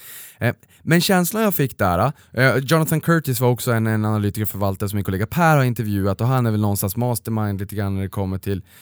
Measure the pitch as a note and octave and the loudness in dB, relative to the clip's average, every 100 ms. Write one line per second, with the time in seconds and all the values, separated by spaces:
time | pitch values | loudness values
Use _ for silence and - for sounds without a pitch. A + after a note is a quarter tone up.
0 | - - - - A2+ - _ - - E3+ | -20 -20 -18 -4 -4 -4 _ -10 0 2
1 | E3+ F#3 F3 G#3+ A3 F3 C#3 - G2 F2 | 4 2 2 0 0 0 -2 0 2 2
2 | B2 - - - C3 A#2 C3 D#3+ D#3+ D#3+ | 0 -2 -8 2 2 2 2 2 2 -2
3 | - E3 C#3+ B2+ B2 B2 - A#2 A2 A2 | 0 0 0 0 0 0 0 0 0 0
4 | G#2+ G#2+ G2+ G2+ G#2+ F#2+ G2 F#2+ G2+ G2+ | 0 0 0 -2 -4 -2 -2 -2 -4 -2
5 | G2 F#2+ G#2+ - E3+ D3+ B2+ A#2 G#2+ G2+ | -2 -2 -2 2 4 4 2 0 -2 0
6 | G2 F#2+ A#2 C3 A#2 G#2+ G#2+ G2+ G2+ A#2 | 0 0 0 2 2 2 0 0 -2 -2
7 | B2 A#2 - A2 G#2 G2 G2+ G#2 G2+ G2 | -2 -2 -4 -4 -2 -4 -6 -4 -4 -2
8 | F#2+ - F#2+ F#2+ - F#2+ - - | -4 -4 -4 -4 -4 -4 -6 -20